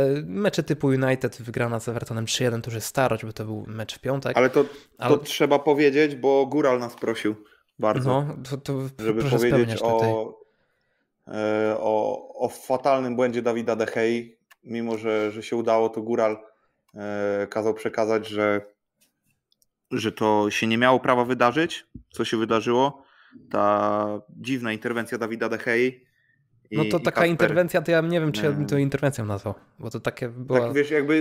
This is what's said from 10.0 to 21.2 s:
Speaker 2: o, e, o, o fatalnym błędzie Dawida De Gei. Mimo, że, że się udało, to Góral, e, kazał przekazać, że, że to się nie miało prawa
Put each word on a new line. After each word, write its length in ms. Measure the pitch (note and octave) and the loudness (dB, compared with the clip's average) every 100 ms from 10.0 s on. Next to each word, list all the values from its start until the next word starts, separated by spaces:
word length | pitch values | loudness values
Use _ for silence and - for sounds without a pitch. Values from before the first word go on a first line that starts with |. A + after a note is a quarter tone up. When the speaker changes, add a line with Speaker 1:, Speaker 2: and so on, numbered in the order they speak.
| A2+ | 2
Speaker 2:
o, 280 | A2 A2+ - _ _ _ _ _ _ _ _ - | 0 -4 -12 _ _ _ _ _ _ _ _ -12
e, 480 | G#2+ G#2+ G#2+ G#2+ G#2+ | -4 -2 0 0 0
o, 480 | A2 G#2+ G#2+ G#2 - - | 0 0 0 -4 -10 -6
o 40 | A#2+ | -6
fatalnym 680 | - - C3 C#3+ C3+ B2+ A#2+ | -6 -4 0 2 2 0 0
błędzie 260 | B2+ A#2+ | 0 0
Dawida 340 | A#2 A#2 A#2 A2 | -2 -2 -2 -2
De 100 | A2 | -2
Gei. 520 | A#2+ A2+ A#2 A#2 _ _ - | 0 0 0 -4 _ _ -20
Mimo, 340 | - A#2 A#2 A2 | -10 -8 -4 -4
że, 320 | A2 G#2+ G#2+ | -2 0 -2
że 100 | G#2+ | -4
się 140 | G#2 A#2+ | -6 -2
udało, 320 | A2+ A2+ A2+ | 2 2 2
to 140 | A2+ | -2
Góral, 360 | A2 A#2 A2 G#2+ - _ _ _ _ | -4 0 0 0 -10 _ _ _ _
e, 520 | G#2 G#2 G#2 G2+ G2+ G2+ | -12 -8 -4 -2 -2 -2
kazał 240 | A2 G#2+ | -2 -2
przekazać, 540 | G#2+ A#2 - G#2+ A2 G#2+ | -2 -4 -2 0 0 -2
że, 320 | G#2 G#2 G#2 - _ _ _ _ _ _ _ _ _ _ _ - | -2 0 0 -4 _ _ _ _ _ _ _ _ _ _ _ -8
że 220 | B2+ G#2+ | -4 -2
to 380 | - A2 G#2+ G#2 | 0 2 4 2
się 160 | - A2+ | 0 0
nie 120 | A2+ | 2
miało 220 | B2+ B2+ | 4 4
prawa 240 | C3 B2+ | 4 2